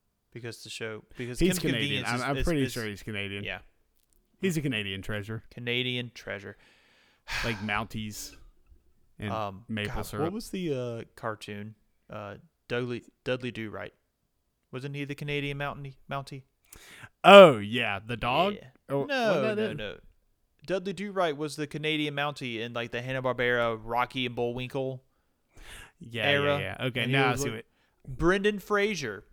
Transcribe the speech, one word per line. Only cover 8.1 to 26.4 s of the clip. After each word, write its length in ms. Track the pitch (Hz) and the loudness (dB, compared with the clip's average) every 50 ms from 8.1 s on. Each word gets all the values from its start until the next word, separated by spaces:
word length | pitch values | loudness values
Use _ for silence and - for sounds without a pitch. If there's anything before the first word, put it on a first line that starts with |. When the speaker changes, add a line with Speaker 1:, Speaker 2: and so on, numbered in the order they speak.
| 104 - - - - - - - - _ _ - - - _ _ _ _ _ _ _ - | -10 -12 -14 -14 -16 -20 -20 -20 -20 _ _ -20 -20 -20 _ _ _ _ _ _ _ -10
Speaker 2:
and 140 | 104 107 | -8 -6
Speaker 1:
Um, 320 | 110 110 107 101 98 95 117 - | -4 -4 -6 -6 -8 -12 -12 -8
Speaker 2:
maple 260 | 110 104 104 104 - | -6 -6 -4 -4 -4
Speaker 1:
God, 100 | - 98 | -6 -6
Speaker 2:
syrup. 180 | - - 104 151 | -6 -4 -2 -2
Speaker 1:
what 80 | 170 196 | -2 -4
was 160 | 220 - - | -6 -10 -8
the, 240 | - 190 180 160 139 | -6 -4 -2 -2 -2
uh, 300 | 127 123 120 117 113 - - - | -2 -4 -6 -8 -10 -12 -14 -14
cartoon? 580 | - - 113 107 107 - - 104 104 104 110 107 _ _ _ _ _ _ - | -8 -6 -6 -6 -6 -10 -12 -10 -10 -10 -12 -14 _ _ _ _ _ _ -14
Uh, 240 | - 107 104 101 101 - - - _ _ _ - | -12 -12 -10 -12 -12 -14 -18 -20 _ _ _ -4
Dudley, 360 | 120 120 127 123 123 110 - - _ _ - | -2 -2 -2 -2 -6 -8 -10 -14 _ _ -4
Dudley 260 | 127 127 120 123 123 | -4 -4 -2 -4 -8
Do 200 | 110 113 110 104 | -8 -8 -10 -10
Right. 240 | 98 98 95 - _ _ _ _ _ _ _ _ _ _ _ _ _ _ _ - | -10 -10 -12 -12 _ _ _ _ _ _ _ _ _ _ _ _ _ _ _ -14
Wasn't 220 | - 127 131 143 139 | -12 -10 -10 -8 -8
he 100 | 143 143 | -8 -8
the 100 | 139 143 | -8 -8
Canadian 420 | - 151 143 147 147 139 143 143 | -8 -6 -4 -4 -4 -4 -4 -6
Mountie? 380 | 139 143 143 - 143 143 135 135 - - - | -6 -6 -6 -8 -8 -12 -14 -16 -16 -12 -10
Mountie? 320 | 139 139 139 - 147 135 - _ _ _ _ - - - - - - - - - _ _ | -8 -8 -8 -10 -14 -16 -18 _ _ _ _ -20 -20 -20 -20 -20 -20 -20 -20 -20 _ _
Speaker 2:
Oh, 340 | - 170 196 202 190 160 131 107 | 12 12 12 12 12 12 12 6
yeah. 420 | 101 104 113 123 117 107 101 98 107 | 0 -2 -2 -2 -2 -2 -4 -6 -6
The 120 | 110 120 107 | -8 -6 -4
dog? 360 | 123 120 127 156 180 202 208 | -2 0 2 2 2 0 -2
Speaker 1:
Yeah. 120 | - - - _ _ _ - | -6 -12 -20 _ _ _ -4
Speaker 2:
Oh, 140 | 139 143 196 | -2 -2 -2
Speaker 1:
No, 220 | 285 277 262 233 214 185 147 | -2 -2 0 2 2 2 2
Speaker 2:
wasn't 160 | 135 220 214 | 2 0 -2
that 0 | |
Speaker 1:
no, 140 | 208 220 208 | -2 -4 -4
Speaker 2:
it? 60 | - | -4
Speaker 1:
no. 200 | 143 107 98 - - - - _ _ _ _ _ _ _ _ _ _ - | -6 -8 -10 -10 -12 -18 -20 _ _ _ _ _ _ _ _ _ _ -6
Dudley 260 | 143 180 196 180 196 | -4 -4 -4 -4 -4
Do 200 | 190 160 202 208 | -6 -6 -8 -6
Right 220 | 190 190 180 165 143 | -2 0 0 0 0
was 220 | 143 156 147 139 | -2 -4 -6 -4
the 100 | 151 151 | -6 -8
Canadian 480 | 143 - 151 151 156 156 151 151 147 143 | -6 -6 -4 -2 0 0 0 -2 -2 -2
Mountie 440 | 143 143 147 139 - 143 123 117 110 | -2 -4 -4 -4 -6 -8 -6 -6 -6
in, 140 | 113 120 117 | -6 -6 -6
like, 160 | 117 117 117 | -6 -6 -4
the 100 | - 120 | -6 -8
Hanna-Barbera 800 | 120 131 131 131 127 127 123 120 123 123 123 120 117 117 113 110 | -6 -4 -4 -2 -2 -2 0 0 2 2 2 2 2 0 0 -4
Rocky 440 | 107 113 117 120 123 120 - 131 127 | -4 -2 0 0 0 0 -2 -4 -4
and 80 | 120 120 | -4 -2
Bullwinkle 680 | 120 120 120 120 127 127 123 - 135 131 131 131 131 _ _ _ _ _ _ _ _ _ _ - - - - - - - - _ - | -2 -2 -2 -2 -6 -8 -6 -6 -4 -4 -4 -6 -10 _ _ _ _ _ _ _ _ _ _ -20 -20 -20 -20 -20 -20 -20 -20 _ -20
Speaker 2:
Yeah, 240 | - 117 117 113 - | -16 -8 -4 -2 0
Speaker 1:
era. 340 | 143 143 143 | 2 2 2